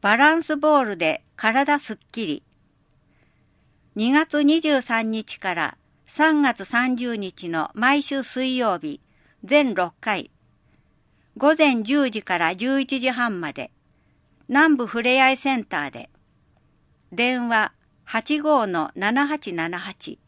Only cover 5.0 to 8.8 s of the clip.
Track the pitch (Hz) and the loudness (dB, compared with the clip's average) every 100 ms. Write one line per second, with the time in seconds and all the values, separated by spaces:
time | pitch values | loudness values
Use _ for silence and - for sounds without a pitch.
5 | 220 220 214 - 196 170 151 - _ _ | -2 -6 -6 -8 -6 -2 -4 -6 _ _
6 | _ - 311 302 285 240 190 233 254 247 | _ 2 4 4 2 0 -4 -2 0 -2
7 | 247 226 196 - 175 165 151 - 240 285 | -4 -4 -6 -10 -6 -4 -4 -2 0 0
8 | 277 277 254 - 262 254 233 180 | 0 -4 -6 -4 -2 0 0 -2